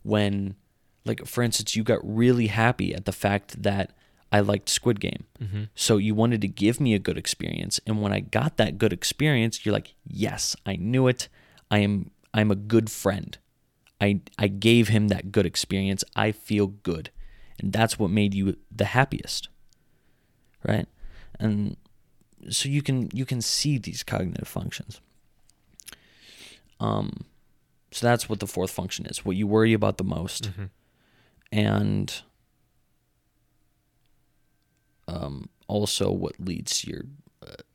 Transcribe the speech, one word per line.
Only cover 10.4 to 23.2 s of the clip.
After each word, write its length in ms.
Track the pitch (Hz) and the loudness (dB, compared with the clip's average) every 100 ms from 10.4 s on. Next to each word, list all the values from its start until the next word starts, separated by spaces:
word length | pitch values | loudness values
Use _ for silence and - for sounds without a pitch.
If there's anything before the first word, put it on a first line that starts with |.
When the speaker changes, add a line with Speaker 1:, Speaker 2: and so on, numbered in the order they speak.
| - - - | -6 -6 -6
Speaker 1:
I 100 | 92 | -4
knew 320 | 95 131 131 | 0 2 2
it. 220 | 127 - _ _ _ - | 2 -4 _ _ _ 0
I 100 | 104 | 2
am, 300 | 101 101 - _ _ | 4 0 -4 _ _
I'm 160 | 113 107 | 2 2
a 60 | 98 | 2
good 340 | 104 113 110 | 4 4 4
friend. 480 | - 98 95 - - _ _ _ _ _ - | 0 -2 -2 -6 -16 _ _ _ _ _ 0
I, 200 | 101 101 - - | 2 2 -2 0
I 80 | 104 | 0
gave 400 | 98 110 117 107 | 4 6 6 6
him 220 | 107 104 | 4 4
that 220 | 95 95 | 0 0
good 140 | 101 92 | 0 0
experience. 580 | - - 98 98 98 - - | 0 -4 -2 0 -2 -4 -2
I 160 | 107 | 0
feel 360 | 104 - 104 101 | -2 -2 0 0
good." 440 | 101 - 85 - - - - - - | -2 -6 -6 -6 -14 -18 -18 -20 -8
And 120 | 101 | -4
that's 280 | 107 113 - | 2 0 2
what 100 | 101 | 0
made 240 | 104 101 | 2 2
you 240 | 98 98 - - 107 | 2 0 -2 -6 -4
the 100 | 98 | 0
happiest, 640 | 123 135 - - - - _ - _ _ _ _ _ _ _ _ _ - | 2 0 0 -6 -10 -10 _ -20 _ _ _ _ _ _ _ _ _ -2
right? 200 | 104 - _ - - - - | -2 -2 _ -16 -16 -16 -4
And 380 | 110 104 101 - - _ _ _ _ _ - | -2 0 -2 -6 -18 _ _ _ _ _ -6
so 200 | - 139 | -4 0
you 120 | 143 | -2
can, 280 | 139 131 113 | 0 0 -2
you 120 | 107 | -4